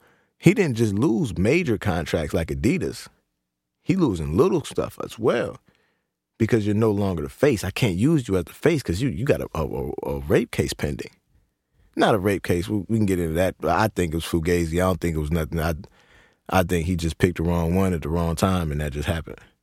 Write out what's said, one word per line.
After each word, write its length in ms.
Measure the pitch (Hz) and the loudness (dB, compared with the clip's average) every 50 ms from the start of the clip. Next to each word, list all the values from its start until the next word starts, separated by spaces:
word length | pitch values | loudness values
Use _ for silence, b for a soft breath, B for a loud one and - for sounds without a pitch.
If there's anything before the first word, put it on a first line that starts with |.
| b b b b b b b b | b b b b b b b b
he 160 | - 165 208 | 4 4 6
didn't 220 | 254 185 151 117 | 6 2 0 2
just 180 | 110 120 107 98 | 0 0 0 2
lose 420 | 101 120 175 226 208 160 110 82 | 2 2 2 2 0 -2 -2 -2
major 420 | 82 90 110 147 180 180 127 110 87 | 0 2 2 2 2 2 0 -2 0
contracts 540 | - 104 85 85 76 - - 85 78 71 | 0 -2 -2 -2 -2 -2 -2 -2 -2 -2
like 140 | - 90 80 | -2 -2 -2
Adidas. 640 | - 71 69 71 117 180 180 - 69 60 - - - _ _ _ _ _ _ _ _ _ _ _ _ _ _ | -2 -4 0 0 0 2 2 -2 -4 -6 -10 -16 -18 _ _ _ _ _ _ _ _ _ _ _ _ _ _
He 140 | _ - 185 | _ -2 0
losing 400 | 190 170 131 92 80 78 69 78 | 2 2 2 2 -2 -2 0 2
little 260 | 98 151 196 208 156 | 4 4 4 4 0
stuff 360 | - - - - 65 58 - - | -2 -2 -4 -4 -4 -4 -6 -10
as 160 | - - - - | -12 -12 -8 -2
well 400 | 107 135 202 - - - - - _ _ _ _ _ _ _ _ _ _ _ _ _ _ _ _ | 0 0 0 0 -2 -4 -6 -12 _ _ _ _ _ _ _ _ _ _ _ _ _ _ _ _
because 260 | 113 104 123 113 101 | 2 4 4 2 2
you're 120 | 104 104 | 2 2
no 160 | 107 113 110 | 2 2 2
longer 320 | 101 101 104 98 92 80 71 | 2 2 0 0 0 -2 -4
the 40 | 67 | -8
face. 360 | - - - 147 123 98 - | -2 2 2 4 4 2 -2
I 80 | 92 | -4
can't 240 | - - 135 107 85 | -2 0 0 2 2
use 320 | 90 113 151 170 147 117 104 | 2 2 4 4 2 2 2
you 80 | 95 | 0
as 80 | 92 82 | 0 0
the 80 | - | -2
face 320 | - - - 151 175 139 - | -10 0 2 2 2 2 0
'cause 180 | - 85 90 | -2 -2 -2
you, 60 | 135 131 | -2 -2
you 160 | 73 78 123 | -2 -2 0
got 160 | - 82 67 | 0 2 0
a, 80 | 67 - | 0 -4
a, 140 | - 80 76 | -4 -4 -4
a, 260 | 64 - 67 64 71 - - - | -4 -4 -6 -6 -6 -6 -6 -6
a 140 | - 71 69 | -6 -6 -6
rape 320 | 67 76 107 160 - - | 0 2 2 2 2 0
case 220 | - - - 69 - | -2 -2 -2 -2 -2
pending. 360 | - - 76 69 - - - - _ _ _ _ _ _ _ _ _ _ _ _ _ _ _ _ | -4 -4 -4 -4 -6 -10 -14 -16 _ _ _ _ _ _ _ _ _ _ _ _ _ _ _ _
Not 180 | - - 180 123 | 0 2 4 4
a 40 | 98 | 2
rape 260 | 90 104 98 82 - | 2 0 0 0 0
case. 240 | - 95 87 87 110 | 0 0 0 0 -2
We, 160 | 107 104 87 - | -4 -4 -2 0
we 100 | 113 113 | 0 2
can 80 | 107 | 2
get 120 | 95 95 87 | 2 2 0
into 160 | 87 80 78 | 0 0 0
that. 220 | 85 92 92 - - | 0 0 0 0 -2
But 120 | 78 78 | -2 0
I 180 | 85 87 107 110 | 2 2 2 0
think 240 | - - 90 82 | 0 -2 -2 -2
it 40 | 78 | -2
was 80 | 82 80 | -4 -4
fugazi. 500 | - - 85 78 87 87 87 85 78 80 | -2 -2 -2 0 2 2 2 0 0 0
I 120 | 87 92 | 2 2
don't 140 | 92 92 80 | 2 0 0
think 160 | - 87 78 | -2 -2 -2
it 40 | 78 | -2
was 120 | 76 73 | -2 -2
nothing. 260 | 82 85 80 71 82 82 | -2 -2 -2 -2 -4 -2
I, 160 | 78 85 82 73 - b b b b b b b b b b b b - | -2 -2 -4 -4 -8 b b b b b b b b b b b b 0
I 120 | - 92 | 2 2
think 220 | 90 82 92 85 78 | 2 2 0 0 0
he 100 | 90 92 | 0 -2
just 220 | 82 82 82 73 | -2 -2 -4 -4
picked 220 | - - 92 85 - | -4 -4 -4 -4 -2
the 40 | |
wrong 320 | 82 85 87 85 82 82 87 | -2 -2 0 0 0 0 0
one 200 | 95 95 95 90 | 0 0 0 -2
at 80 | 80 | -4
the 80 | 69 71 | -4 -4
wrong 260 | 80 87 85 82 82 | -2 -2 -2 -2 -2
time, 340 | - - 95 95 90 82 78 | 0 0 0 0 -2 -2 -4
and 80 | 71 73 | -4 -4
that 120 | 76 76 | -4 -6
just 160 | 67 73 73 - | -6 -6 -4 -4
happened. 300 | 85 82 - - - - - _ _ _ | -4 -4 -6 -10 -16 -18 -20 _ _ _